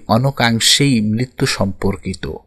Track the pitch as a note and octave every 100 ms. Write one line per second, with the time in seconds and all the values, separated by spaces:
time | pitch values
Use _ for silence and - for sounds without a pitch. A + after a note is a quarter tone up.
0 | - A2 C3+ - A#2+ A2+ - - C#3+ B2
1 | G#2+ G#2+ B2+ - C3+ - G2+ - F#2+ G2
2 | G2 F#2 - -